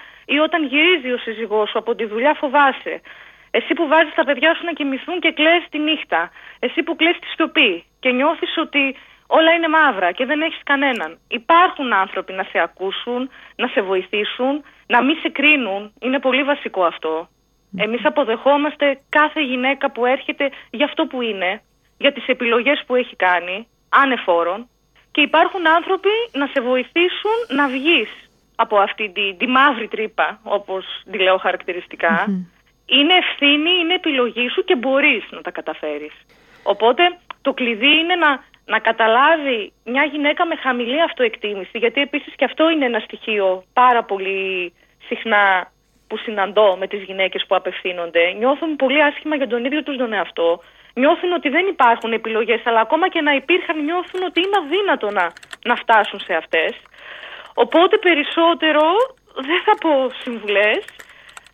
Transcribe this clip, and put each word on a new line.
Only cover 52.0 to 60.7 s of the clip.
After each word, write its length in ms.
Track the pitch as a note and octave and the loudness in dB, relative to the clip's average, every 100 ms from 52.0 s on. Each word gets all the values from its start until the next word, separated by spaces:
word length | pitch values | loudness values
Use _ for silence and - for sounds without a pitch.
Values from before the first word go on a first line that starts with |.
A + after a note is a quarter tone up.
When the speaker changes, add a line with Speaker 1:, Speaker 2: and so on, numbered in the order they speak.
| A3+ | 0
Speaker 1:
επιλογές, 480 | A3 A3+ A3 A3 A3+ A#3+ | -6 -4 -2 0 -2 0
αλλά 140 | A3+ | 0
ακόμα 280 | A3+ D#4+ F#4 | 2 0 0
και 120 | E4+ | 0
να 120 | D4 | 0
υπήρχαν, 500 | C#4 C4+ F4+ E4+ D#4+ | 0 2 0 0 -4
νιώθουν 380 | D4 F4 F4 F#4 | -4 -4 -6 -6
ότι 180 | F4+ - | -6 -2
είναι 160 | F#4+ G4+ | 0 0
αδύνατο 460 | C#4+ F4+ G4+ C#4+ G#3 | 0 -2 0 0 -2
να, 220 | G3+ E3+ - - - | -2 -2 -4 -18 -8
να 120 | - A3+ | -4 -2
φτάσουν 440 | - A3 G3+ G3+ | 2 4 2 -2
σε 140 | - | -6
αυτές. 380 | E3 - E3 E3+ B3 - - - - - - - | -6 -2 -2 -2 -4 -14 -20 -20 -20 -18 -18 -8
Οπότε, 420 | - A#3+ D#4+ F4+ G#4+ | -2 2 4 4 4
περισσότερο, 840 | F#4 D4 C#4+ - E4 E4+ D#4 D4+ D#4 G4 C5 - _ | 2 2 0 2 2 2 2 4 4 2 0 -4 _
δεν 260 | - C4+ F4+ | -12 -4 -2
θα 100 | G#4 G#4 | 0 0
πω 300 | E4 C#4 C4 - | 2 2 0 -4
συμβουλές, 640 | - A3+ G#3 G3+ G#3 | -10 -8 -2 2 2